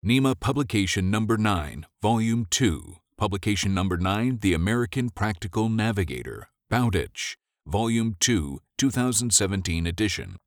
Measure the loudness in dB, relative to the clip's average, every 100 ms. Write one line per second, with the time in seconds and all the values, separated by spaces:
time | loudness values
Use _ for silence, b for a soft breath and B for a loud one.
0 | 2 2 2 2 0 0 0 0 0 0
1 | 0 0 2 2 2 0 -2 -10 -16 _
2 | 0 2 2 0 0 2 2 0 -8 -20
3 | _ -4 -2 0 0 0 0 2 2 0
4 | 0 2 0 2 2 2 2 2 0 -2
5 | -4 -2 -4 -2 -4 0 0 2 0 0
6 | -2 -4 -8 -12 -16 _ _ 0 2 0
7 | -2 -8 -10 -10 _ _ -4 -2 2 0
8 | 0 0 2 2 0 -8 _ 0 0 2
9 | 0 0 0 0 2 -2 -2 -2 -2 0
10 | -2 -2 -10 -16